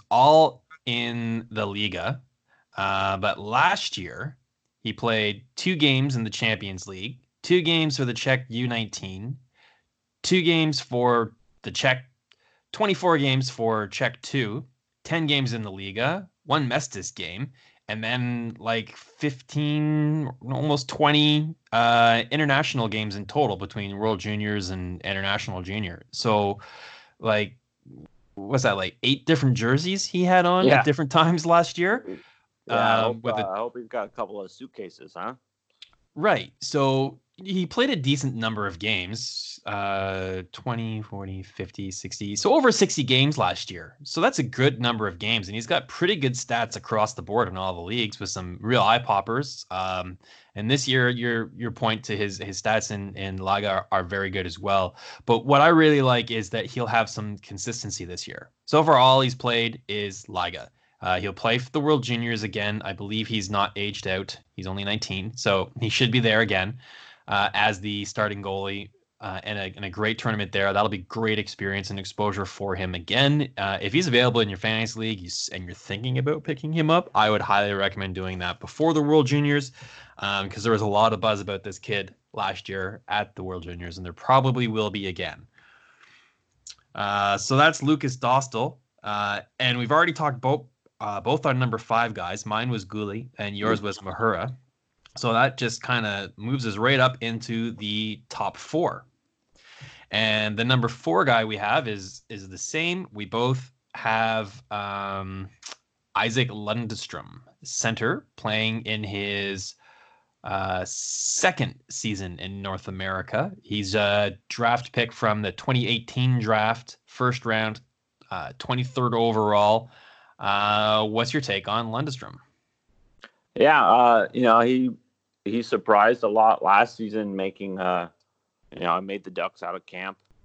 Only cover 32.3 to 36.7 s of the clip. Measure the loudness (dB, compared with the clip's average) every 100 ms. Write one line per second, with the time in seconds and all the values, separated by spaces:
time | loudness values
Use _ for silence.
32.3 | _ _ _ -4 0 4 4 2 -2 -4
33.3 | -2 -2 -4 -6 -8 -10 -8 -6 -8 -8
34.3 | -8 -14 -16 -18 -14 -16 -16 -18 -12 -10
35.3 | -10 _ _ _ _ -20 _ _ -2 0
36.3 | 0 -2 _ -4